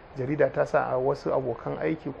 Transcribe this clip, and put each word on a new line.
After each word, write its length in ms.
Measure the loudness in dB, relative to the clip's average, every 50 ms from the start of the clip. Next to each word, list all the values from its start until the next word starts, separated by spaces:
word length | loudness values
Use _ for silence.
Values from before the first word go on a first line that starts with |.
| -20 -12 -8 -6
jarida 320 | -2 0 2 4 4 4
ta 120 | 4 2 0
sa 240 | 2 2 2 2 2
a 60 | 0 2
wasu 340 | 2 2 0 0 0 0
abokan 460 | 0 0 0 -2 -4 -4 -4 -6 -4 -2
aiki 320 | -2 -2 -2 -2 -4 -8 -8 -4